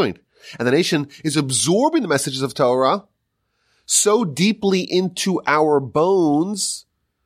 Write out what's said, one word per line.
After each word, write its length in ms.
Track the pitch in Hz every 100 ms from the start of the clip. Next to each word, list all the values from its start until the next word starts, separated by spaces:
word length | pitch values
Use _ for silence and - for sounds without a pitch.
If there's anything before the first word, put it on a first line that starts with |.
doing. 160 | 135 85 _ _ - -
And 80 | 120
the 40 |
nation 360 | 143 170 156 139 -
is 140 | 156 143
absorbing 640 | 135 120 117 196 294 330
the 60 | 196
messages 340 | 139 151 131
of 120 | 131
Torah 520 | - 127 127 131 196 - _ _ _ _ _ _ _ -
so 400 | - 208 214 190
deeply 560 | 135 196 214 196 190
into 600 | 185 180 185 - 190 175 -
our 320 | 147 156 147
bones 1080 | 127 151 175 196 160 147 185 208 - - - _ _ _